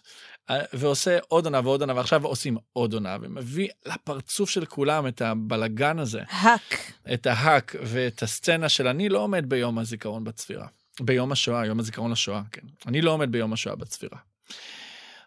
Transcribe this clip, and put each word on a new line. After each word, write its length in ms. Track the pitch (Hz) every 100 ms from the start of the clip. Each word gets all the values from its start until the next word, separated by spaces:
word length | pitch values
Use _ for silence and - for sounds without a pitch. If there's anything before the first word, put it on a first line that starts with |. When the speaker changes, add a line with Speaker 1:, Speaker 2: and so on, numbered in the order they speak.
| - - - - -
Speaker 1:
אה, 100 | 135 143
ועושה 440 | 127 143 139 185 175 -
עוד 180 | 165 165
עונה 140 | 139
ועוד 180 | 123 139
עונה, 140 | 139 127
ועכשיו 300 | 123 160 143
עושים 320 | 123 143 113 -
עוד 200 | 123 120
עונה, 240 | 110 98 101
ומביא 460 | 117 - 120 151 196 - -
לפרצוף 640 | - - 139 - - 196
של 160 | 190 160
כולם 420 | - 139 151 135
את 140 | 120
הבלגן 800 | 113 110 110 113 113 110 143 160
הזה. 220 | 135 107 107
Speaker 2:
האק. 640 | 185 208 226 - - - - -
Speaker 1:
את 140 | 123 127
ההאק 480 | 113 147 147 - -
ואת 400 | 127 120 127 117
הסצנה 460 | 110 - - 165 156
של 180 | - 127
"אני 220 | 135 202
לא 100 | 196
עומד 300 | 208 185 135
ביום 300 | 131 120 117
הזיכרון 440 | 113 113 110 110
בצפירה". 440 | 110 113 - 113 - _ _ -
ביום 320 | 123 127 127
השואה, 340 | 135 - 120 110
יום 140 | 110
הזיכרון 320 | 113 113 117
לשואה, 300 | 117 - 101 104
כן. 100 | - - - -
"אני 140 | 135
לא 100 | 165
עומד 200 | 156 139
ביום 220 | 117 110
השואה 220 | 110 104 101
בצפירה". 420 | - - - - _ _ _ - - - - - - -